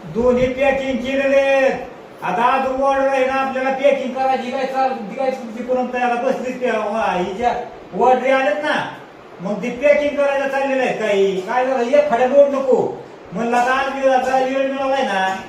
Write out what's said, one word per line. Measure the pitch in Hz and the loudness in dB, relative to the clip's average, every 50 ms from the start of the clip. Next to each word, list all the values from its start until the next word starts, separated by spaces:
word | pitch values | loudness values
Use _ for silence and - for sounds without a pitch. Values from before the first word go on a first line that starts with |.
| - | -14
दोन्ही | 170 156 214 240 247 247 247 254 254 254 | -8 -4 0 2 2 2 2 2 0 0
पॅकिंग | 262 277 277 269 269 - 269 262 233 | 0 0 0 2 0 -2 -4 -4 -4
केलेले | - 269 277 277 277 269 277 277 | -4 -2 -2 0 0 2 4 4
आहेत. | 277 269 277 269 262 254 - - - - - - - - - - - | 4 4 4 4 4 2 0 -2 -8 -12 -14 -18 -18 -20 -18 -10 -6
आता | - - - 240 | -4 -2 0 2
अजून | 247 262 - - 262 262 269 | 2 2 2 0 -2 -2 0
ऑर्डर | 277 277 269 269 269 269 | 0 2 2 2 2 2
आहे | 269 262 254 | 2 2 0
ना | 247 269 | 2 0
आपल्याला | 269 269 - 247 262 262 269 | -2 -2 -2 -2 -2 -2 -2
पॅकिंग | 262 262 277 285 254 - 254 247 247 | -2 2 2 2 2 2 -2 -6 -4
करायची, | 262 269 269 262 233 233 247 | -2 0 0 0 -2 -2 -4
काय | 254 277 254 | -4 -4 -4
चाल-, | - - 262 269 262 240 | -4 -2 0 0 0 -2
ती | 220 208 196 220 | -4 -8 -10 -6
काय | 269 269 254 | -4 -4 -4
तुमची | - - 240 226 214 240 247 | -4 -6 -10 -12 -10 -10 -4
पूनम | 247 254 254 247 226 247 | -2 -2 -2 -2 -2 -2
तयार | 247 247 247 240 | -2 -2 0 0
बसलीच | 226 262 262 233 - 240 254 254 - | 0 0 -2 -2 -2 -4 -8 -8 -4
त्या, | 247 240 220 214 | -4 -2 -2 -2
वा, | 208 208 214 226 214 190 180 | -2 -4 -4 -2 -2 -2 -2
ही | 180 180 202 190 | -2 -4 -4 -4
ज्या | 208 240 240 - - - - - - - - - 185 233 | -2 -2 -2 -2 -2 -8 -10 -14 -18 -18 -12 -4 0 4
ऑर्डर | 247 254 247 240 269 262 | 4 4 4 2 2 2
आल्यात | 262 269 285 294 294 302 | 2 2 0 0 -2 -2
ना, | 302 277 - - - - - - - - - - - - - | -2 -2 -2 -4 -6 -10 -14 -18 -20 -20 -20 -20 -20 -18 -12
मग | 170 196 214 185 180 | -6 -6 -6 -4 -4
ती | 247 | -6
पॅकिंग | 247 247 277 294 294 294 294 285 262 277 | -6 0 4 4 4 4 4 0 0 2
करायला | 285 277 277 277 277 277 | 0 2 2 0 -2 -2
चाललेलं | 269 269 269 269 262 262 247 | -2 -2 0 0 0 0 0
आहे | 220 - 202 | 0 0 -2
काही. | 214 208 202 196 196 196 190 180 | 0 0 2 4 4 2 2 -2
काय | 180 202 233 254 254 262 | -4 -2 0 0 0 0
झालं, | 269 262 233 | 0 0 0
एक | 233 277 294 294 - | 4 4 4 4 4
खड्या | 233 233 254 254 | 2 2 2 4
लोड | 269 285 285 277 | 6 6 6 6
नको. | 269 262 262 254 240 - - - - - - - - - - - 160 | 4 -2 2 2 2 2 2 -2 -4 -8 -12 -16 -18 -20 -18 -12 -8
म्हणलं | 202 233 233 240 247 | -6 -4 0 2 2
आता | 240 254 262 | 2 2 2
आज | 269 269 269 262 269 262 | 0 0 -2 -4 0 2
वेळ, | 269 262 | 4 4
आता | 247 - 254 262 262 | 4 2 2 2 2
वेळ | 254 254 269 269 269 269 | 2 2 0 0 0 0
मिळालाय | 269 277 277 262 269 269 | 0 -2 -2 0 0 0
ना | 262 208 196 190 190 190 190 214 - | 0 0 0 0 0 0 -2 -4 -8